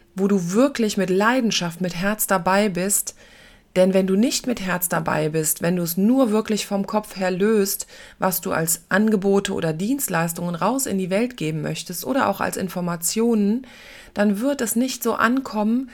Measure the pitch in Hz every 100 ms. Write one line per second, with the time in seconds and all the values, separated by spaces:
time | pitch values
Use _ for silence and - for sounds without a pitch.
0 | _ 185 196 196 170 202 277 277 214 202
1 | 180 185 214 262 226 - 175 165 180 170
2 | 196 208 - 190 180 196 214 170 190 -
3 | - - - - - - _ 180 185 190
4 | 190 190 262 - 254 233 185 175 - 165
5 | 160 156 156 160 156 - 170 180 170 170
6 | 208 262 240 214 214 208 - 196 196 208
7 | 208 185 185 180 208 220 196 - - -
8 | - - 185 175 190 - 165 - - 190
9 | 220 208 196 196 196 196 165 156 202 277
10 | - 170 170 170 175 170 190 262 - 190
11 | 180 190 247 247 156 156 151 160 - 175
12 | - 269 202 196 190 - 185 180 175 170
13 | 170 220 233 220 202 240 - - - -
14 | - - 208 202 269 277 226 226 254 -
15 | 233 - 226 262 262 208 214 240 262